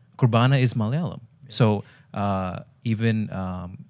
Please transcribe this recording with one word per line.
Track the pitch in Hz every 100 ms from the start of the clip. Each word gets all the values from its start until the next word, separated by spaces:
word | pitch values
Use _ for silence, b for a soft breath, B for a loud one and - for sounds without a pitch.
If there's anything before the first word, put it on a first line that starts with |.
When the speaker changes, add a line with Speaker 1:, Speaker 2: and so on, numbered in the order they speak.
| _ -
Speaker 1:
Kurbana | 123 113 123 135
is | 127
Malayalam. | 113 107 147 147 -
Speaker 2:
Yeah. | - _ -
Speaker 1:
So, | - 113 104 - b b
uh, | 107 101 95 92 90 - _
even, | 120 107 117 110 107
um, | 92 92 90 90 92